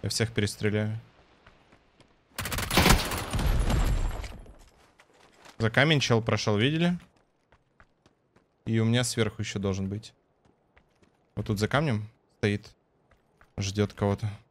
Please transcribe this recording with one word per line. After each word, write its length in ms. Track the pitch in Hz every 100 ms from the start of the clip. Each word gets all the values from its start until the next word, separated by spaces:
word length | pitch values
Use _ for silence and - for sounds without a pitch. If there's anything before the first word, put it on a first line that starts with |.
Я 60 | 104
всех 240 | - 113
перестреляю. 640 | - 101 - 107 107 107 110 - _ _ _ - _ _ - _ _ _ _ _ - - - - - - - - - - - - - - - - - - - - - - - - _ _ _ _ _ - _ - -
За 120 | 110
камень 300 | 120 143 151
чел 200 | - 117
прошёл, 360 | 110 104 - 104
видели? 420 | 123 160 175 175 - _ _ _ _ _ _ _ - _ _ _ _ _ _ _
И 160 | - 113
у 40 |
меня 200 | 113 120
сверху 380 | 123 - 107 -
ещё 180 | 107 107
должен 280 | 98 95 95
быть. 240 | 101 - _ _ _ _ _ _ _ _ _ _ _ _ -
Вот 100 | 104
тут 140 | 104
за 80 | 104
камнем 400 | 131 156 107 107 _ _ _
стоит. 300 | 104 104 - _ _ _ _ _ _ _ _ -
Ждёт 360 | 98 98 101
кого-то. 360 | - 101 98 107 101 _